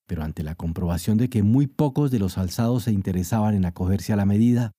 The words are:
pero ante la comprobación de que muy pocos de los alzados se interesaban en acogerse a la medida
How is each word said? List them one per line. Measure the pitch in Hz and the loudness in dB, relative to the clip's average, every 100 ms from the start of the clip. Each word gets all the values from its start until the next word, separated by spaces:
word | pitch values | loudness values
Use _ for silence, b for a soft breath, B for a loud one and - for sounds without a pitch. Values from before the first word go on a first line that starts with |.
| - | -10
pero | 80 | -6
ante | 78 - | -6 -6
la | 78 82 | -8 -6
comprobación | 85 82 87 85 - 107 | -6 -4 -2 -2 0 0
de | 123 | 2
que | 110 | 2
muy | 101 127 143 | 4 4 2
pocos | - 151 135 147 | 0 0 2 0
de | 123 | 0
los | 98 95 | -2 -2
alzados | 92 - 117 123 | -4 -2 0 0
se | 107 | 0
interesaban | 101 98 92 87 113 107 101 | -2 0 -2 0 0 2 2
en | |
acogerse | 90 - 92 95 - | 0 -2 -2 -2 0
a | 104 | 0
la | 101 | 2
medida | 101 117 120 117 | 2 2 2 -2